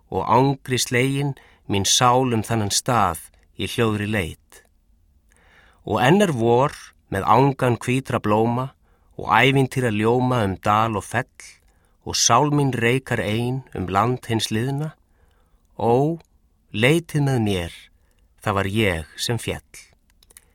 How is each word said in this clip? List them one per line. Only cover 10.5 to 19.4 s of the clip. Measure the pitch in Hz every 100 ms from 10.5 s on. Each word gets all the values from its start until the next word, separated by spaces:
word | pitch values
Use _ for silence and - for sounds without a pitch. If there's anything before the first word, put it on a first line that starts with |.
| 90
dal | 107 107 113 104
og |
fell, | - 113 127 _ - - _ _ _ _ -
og | -
sál | - 120 147 147
mín | 139
reikar | 120 117 131 - 117
ein | 98 110 120 131 - 98
um | 90
land | 95 113 127 -
hins | 113 -
liðna. | 107 127 139 156 - _ _ _ _ _ _ _ -
Ó, | 113 123 147 165 _ _ _ _ _
leitið | 104 123 165 170 151 139
með | 131
mér, | 107 95 85 - - _ _ _ _ _
það | - 98
var | 98
ég | 107 104 82 78 -
sem | -
féll. | 113